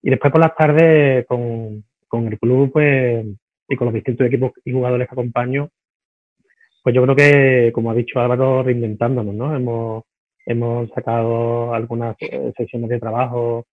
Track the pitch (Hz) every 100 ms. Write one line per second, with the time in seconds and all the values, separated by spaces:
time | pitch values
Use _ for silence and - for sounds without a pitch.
0 | - 127 185 - 160 - 156 151 165 156
1 | 143 131 123 123 120 113 113 107 104 _
2 | _ 117 113 104 117 127 139 151 147 135
3 | 127 117 107 101 _ _ _ 120 120 113
4 | - 120 123 127 127 - - 127 123 123
5 | 127 127 123 117 123 139 143 _ _ _
6 | _ _ _ _ _ _ _ _ - 123
7 | 127 135 143 143 135 127 117 117 113 113
8 | 120 127 120 123 131 131 127 120 113 104
9 | 117 123 107 104 135 147 123 113 113 110
10 | - _ _ _ - 117 117 120 117 -
11 | 117 117 117 117 117 117 117 117 113 117
12 | 117 - - - 127 - 117 120 117 120
13 | 113 113 123 120 117 117 117